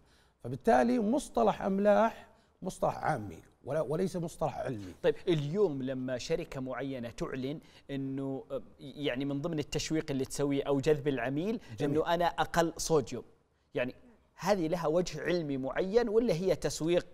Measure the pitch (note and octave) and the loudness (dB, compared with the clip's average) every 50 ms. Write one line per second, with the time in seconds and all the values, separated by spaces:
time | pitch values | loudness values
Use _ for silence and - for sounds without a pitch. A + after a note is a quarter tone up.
0 | - _ _ _ _ _ _ _ _ A#2+ C3 - - A3+ A3+ B3+ B3 A#3 B3 B3+ | -18 _ _ _ _ _ _ _ _ -10 -10 -2 4 6 6 6 6 6 4 2
1 | G#3 G3+ A#3+ D4+ - - - B3 A#3 G#3 F#3 - - G3+ F#3+ G3 G3+ G#3 G3+ G3+ | 2 2 2 0 -2 -2 0 4 4 4 4 2 0 -2 0 4 6 6 8 8
2 | A3 A3+ - - - - - _ _ _ _ _ - F#3 - - - D#3 - - | 6 4 2 -4 -16 -20 -20 _ _ _ _ _ -8 -8 -4 0 0 0 0 0
3 | - C3 D#3 B2+ G#2+ G2+ E2 E2 - - _ _ - A#2 C#3 D#3+ C3+ A2+ D3 E3 | 0 0 0 0 -4 -8 -12 -14 -18 -20 _ _ -8 -4 -2 -2 0 0 0 0
4 | F#3 F#3 - F3+ E3 E3 - - E3 C#3+ - - - C3 C3 G#2 G2+ F#2 - - | 0 -2 -2 -4 -6 -6 -4 -2 -4 -2 -2 -4 -4 -4 -4 -6 -8 -12 -14 0
5 | - - D3 - - - E3+ D#3 C#3+ C#3+ D#3 G#3 G#3+ F3+ C#3+ C3+ C3 C3 C3+ C3 | 0 0 0 2 0 0 2 2 2 0 2 2 2 2 2 -2 -4 -4 -4 -4
6 | B2+ C3 C3 B2 - - E3 E3 E3 - - C#3 C3 C3 B2+ A#2 C#3 C#3 C3+ B2 | -4 -4 -4 -6 -4 -4 -4 -4 -4 -6 -8 -8 -6 -6 -6 -6 -4 -6 -6 -6
7 | A#2 A#2 A2+ - F3 D#3 - C3 B2+ C3+ D3+ - - - - - - - C#3+ C#3 | -8 -10 -6 -6 -6 -6 -4 -4 -4 -6 -6 -8 -10 -18 -20 -20 -12 -8 -6 -6
8 | C3+ C3+ C3+ C3+ C#3 C3+ C3+ C3 - - C#3+ C3 - - - _ D#3 C#3 - - | -4 -4 -4 -4 -4 -4 -6 -6 -8 -6 -8 -8 -8 -10 -18 _ -18 -16 -12 -4
9 | C#3+ C#3+ B2 B2 C#3 C#3+ C#3+ C#3+ C#3 F3 E3+ D3+ C#3+ - - D#3 - - D#3 D#3 | -4 -2 -2 -2 -2 -2 -2 -2 -2 -2 -2 -2 -4 -2 -4 -4 -2 0 -2 -2
10 | - - C#3 C3 C3 - - - C#3+ C#3+ C#3 C#3 - - C#3+ C#3 C3 D#3 D3+ D3 | 0 -2 -2 -2 -2 -2 -2 -2 0 2 2 0 2 2 0 2 4 2 2 2
11 | C3 D3 C3+ B2+ A#2 B2+ C3+ D3 E3+ G#3 A#3 A3 - - A2+ G#2 D3 C#3+ C#3+ D3+ | 2 -2 0 0 -2 -2 -2 -2 -2 -2 -2 -4 -6 -12 -8 -4 -2 0 2 0
12 | - - E3+ E3+ F3 E3 - - D#3+ - - F3 E3+ E3 - - - - E3 D3+ | 2 2 2 2 2 0 2 0 -2 0 2 2 2 2 0 -4 -2 2 2 2
13 | B2 - - A2 - - - _ _ _ _ _ _ _ _ C#3 B2 B2+ - - | 2 0 -6 -10 -10 -12 -20 _ _ _ _ _ _ _ _ -2 -2 -2 -4 -10
14 | - - - _ _ _ _ - D#3 F#3 G#3+ G3 E3 D#3 E3+ F3 E3 D3+ D#3 F3+ | -20 -20 -20 _ _ _ _ -6 2 2 2 2 2 0 0 0 0 2 2 2
15 | F3+ - - D#3 C3+ C#3+ F3 F3+ D#3+ C#3+ C#3 C3 C3 C3 - D3 F3 F#3+ G3 A#3 | 2 0 -4 -4 -2 0 0 0 0 -2 -4 -4 -4 -2 -2 -2 -2 2 2 2
16 | A#3+ A#3 G3+ A3+ B3+ A#3 F3 D#3 F#3+ F#3 E3 - - D3+ - - D#3 D#3+ F3 - | 2 4 2 2 2 2 0 0 2 0 0 2 0 -4 -4 -2 0 2 2 2
17 | - - | 0 -2